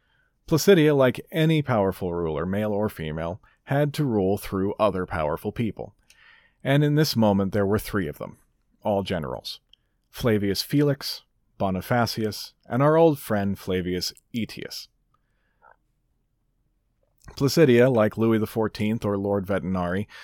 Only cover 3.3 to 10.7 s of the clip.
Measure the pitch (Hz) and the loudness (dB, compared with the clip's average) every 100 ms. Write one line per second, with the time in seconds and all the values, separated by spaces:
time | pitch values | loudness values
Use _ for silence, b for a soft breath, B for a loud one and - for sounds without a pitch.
3.3 | 92 b b - 139 147 143 147 107 95 | -8 b b -4 -2 -2 -2 -2 2 2
4.3 | 101 - 98 95 - 104 95 90 85 78 | 0 -4 -2 -2 0 0 0 -6 -4 -2
5.3 | 80 107 - 113 - - _ b b b | -4 -6 -4 -6 -6 -14 _ b b b
6.3 | b b b 131 143 147 147 156 117 110 | b b b 0 2 4 2 2 2 2
7.3 | 98 98 104 98 104 - 104 80 73 50 | 2 0 0 0 0 -2 -4 -4 -8 -14
8.3 | - _ _ _ _ 104 101 98 92 69 | -16 _ _ _ _ -2 -2 -2 -6 -6
9.3 | 58 - - _ _ _ _ _ - 123 | -8 -12 -16 _ _ _ _ _ -4 0
10.3 | 107 98 95 - | 2 0 -2 -2